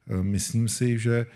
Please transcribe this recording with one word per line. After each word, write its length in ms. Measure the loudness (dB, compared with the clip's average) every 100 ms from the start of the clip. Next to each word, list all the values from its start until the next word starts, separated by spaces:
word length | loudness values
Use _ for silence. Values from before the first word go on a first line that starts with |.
| -6
eh, 160 | -2
myslím 440 | 0 -2 0 0 0
si, 300 | 0 0 2
že 260 | 2 0 -2